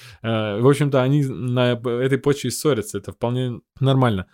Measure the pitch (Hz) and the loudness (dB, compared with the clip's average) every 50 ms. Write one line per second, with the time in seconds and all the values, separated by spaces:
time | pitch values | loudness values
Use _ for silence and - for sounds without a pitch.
0 | - - - - - 117 113 110 107 107 101 107 120 139 143 147 151 139 139 131 | -20 -20 -18 -8 -4 -2 -2 -2 -2 -2 -2 2 4 4 4 4 2 2 2 2
1 | 127 131 143 151 139 135 117 80 123 123 123 127 123 123 123 117 117 123 117 120 | 2 4 2 2 2 0 -4 -6 -4 -2 0 2 2 2 0 0 -2 -4 -2 0
2 | 131 135 139 123 - 143 143 - - 123 - - - 151 131 110 - - - 98 | 0 0 0 0 0 0 -2 0 -2 -6 -6 -2 0 0 0 0 -2 -6 -8 -10
3 | - - 98 - - 120 123 127 127 123 117 - _ _ _ - 135 135 135 135 | -10 -10 -8 -4 -4 -2 -2 -2 -4 -6 -8 -10 _ _ _ -2 0 2 4 4
4 | 131 120 104 95 92 _ | 4 2 2 -2 -6 _